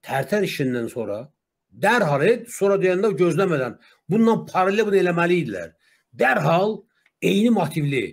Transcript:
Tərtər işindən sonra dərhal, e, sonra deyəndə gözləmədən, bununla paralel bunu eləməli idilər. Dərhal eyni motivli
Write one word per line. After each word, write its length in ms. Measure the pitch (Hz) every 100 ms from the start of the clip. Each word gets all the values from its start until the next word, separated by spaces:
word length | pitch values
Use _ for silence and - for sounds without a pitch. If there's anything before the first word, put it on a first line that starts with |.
| -
Tərtər 400 | 135 135 208 190
işindən 400 | - 135 123 113
sonra 320 | - 104 104 135 _ _ _ _ 101
dərhal, 420 | 190 233 175 143
e, 100 | 170 240 233
sonra 260 | - 196 196
deyəndə 280 | 185 180 220 160
gözləmədən, 640 | 175 156 190 151 127 104 _ _ -
bununla 360 | 202 226 226 -
paralel 340 | 180 185 202 202
bunu 120 | 196
eləməli 400 | 180 170 175 180
idilər. 300 | 127 95 82 _ _ _ _
Dərhal 640 | 117 262 240 151 165 202 214 _ _ _ _ 175
eyni 260 | 196 233
motivli 540 | 214 156 160 143 139 92